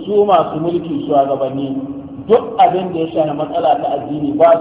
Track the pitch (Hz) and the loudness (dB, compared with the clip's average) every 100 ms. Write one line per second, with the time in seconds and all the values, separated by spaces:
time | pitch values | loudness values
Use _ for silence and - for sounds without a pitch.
0 | 190 208 208 170 - 156 170 170 - 143 | -2 2 4 4 2 -2 -2 -2 -2 -6
1 | 143 143 135 139 131 135 135 131 - - | 0 2 2 0 -2 -4 -6 -6 -8 -12
2 | - - - 226 - - 180 185 185 165 | -14 -10 2 2 2 2 2 2 -4 -4
3 | 160 165 156 147 180 170 165 143 143 143 | -4 -2 -2 -2 -4 0 0 0 -2 -4
4 | - 151 143 147 165 165 | -6 -4 -2 4 6 4